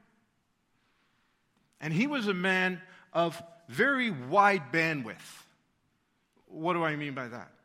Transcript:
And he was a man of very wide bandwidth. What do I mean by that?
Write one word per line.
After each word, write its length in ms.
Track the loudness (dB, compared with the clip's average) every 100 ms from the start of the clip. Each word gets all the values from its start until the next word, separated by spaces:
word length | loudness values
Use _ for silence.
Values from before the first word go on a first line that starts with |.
| _ _ _ _ _ _ _ _ _ _ _ _ _ _ _ _ _ _
And 140 | -4
he 120 | 0 0
was 220 | 0 -2
a 60 |
man 480 | 0 2 2 0 -2 -10 -20 -6
of 280 | 0 0 -2 -14 -20 -12
very 420 | 0 2 2 -2
wide 640 | -4 0 6 6 4 0
bandwidth. 420 | 0 0 -2 -6 -12 -18 -20 -20 _ _ _ _ _ _ _ _ _ _
What 260 | -6 -2
do 100 | 2
I 140 | 2 0
mean 160 | -6
by 160 | -8 -10
that? 200 | -12 -16 -20